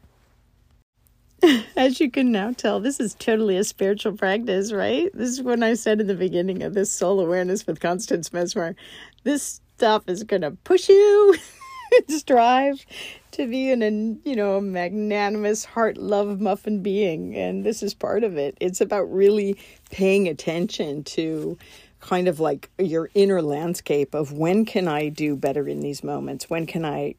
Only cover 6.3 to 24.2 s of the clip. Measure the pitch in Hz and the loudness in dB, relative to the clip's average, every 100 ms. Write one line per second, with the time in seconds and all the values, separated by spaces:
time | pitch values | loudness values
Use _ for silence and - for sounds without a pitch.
6.3 | 170 185 185 160 196 196 - 180 196 170 | -2 -2 -4 -4 -2 -2 -2 0 0 0
7.3 | 180 180 196 - 165 170 180 - 170 160 | 0 -2 -4 -6 -6 -4 -4 -4 -4 -4
8.3 | 175 175 202 165 - - - - _ 254 | -6 -4 -4 -6 -8 -16 -20 -20 _ -4
9.3 | 285 - - _ - 226 214 - 180 220 | -4 -4 -12 _ 0 2 2 0 -8 -2
10.3 | 202 156 - - 359 - 392 415 403 415 | -2 -2 -6 2 4 8 8 8 8 8
11.3 | 330 - - 1077 1077 932 494 - 302 - | 6 2 -20 -20 -18 2 4 4 -2 2
12.3 | 254 233 254 277 277 - - - - _ | 4 6 4 2 -2 -8 -18 -18 -18 _
13.3 | - 277 254 262 254 214 214 220 214 302 | -6 -4 -2 0 2 2 0 -4 -6 -4
14.3 | 247 202 196 202 185 175 208 208 202 202 | -2 0 0 -2 -4 -4 -4 -2 -2 -2
15.3 | 214 208 214 - - 220 208 190 202 208 | 0 -2 -2 -4 -2 0 0 -2 0 0
16.3 | 196 220 - - 214 185 196 202 160 180 | -2 -2 -2 -4 -4 -2 0 0 -2 -6
17.3 | 208 185 190 202 220 196 - - 202 226 | -6 -4 -4 -4 -4 -6 -6 -4 -2 -2
18.3 | 165 139 - 180 185 202 208 170 190 196 | -2 -4 -4 -6 -2 -2 -2 -2 2 4
19.3 | 214 202 196 - - _ - 190 196 185 | 4 0 -4 -10 -20 _ -2 2 2 2
20.3 | 151 - 165 175 - 170 143 147 - 160 | -2 -4 -4 -4 -4 -6 -6 -6 -4 -4
21.3 | 160 156 175 - - - _ - 180 180 | -4 -6 -10 -14 -20 -20 _ -4 0 0
22.3 | 151 160 139 - - 185 165 165 202 196 | 0 -2 -2 -8 -4 -2 -2 0 2 4
23.3 | 185 151 143 170 175 - 147 139 151 | 2 0 -2 -4 -4 -2 0 0 -2